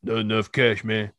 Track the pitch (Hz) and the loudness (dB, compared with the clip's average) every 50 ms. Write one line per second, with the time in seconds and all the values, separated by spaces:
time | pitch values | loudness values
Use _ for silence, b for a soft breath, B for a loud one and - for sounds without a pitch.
0 | - 110 113 113 110 107 110 110 104 - - 139 127 117 107 98 - 113 110 110 | -4 -2 -2 -2 0 0 0 0 -2 -2 0 2 2 2 2 0 -2 -2 -2 -2
1 | 107 104 - | -2 -4 -8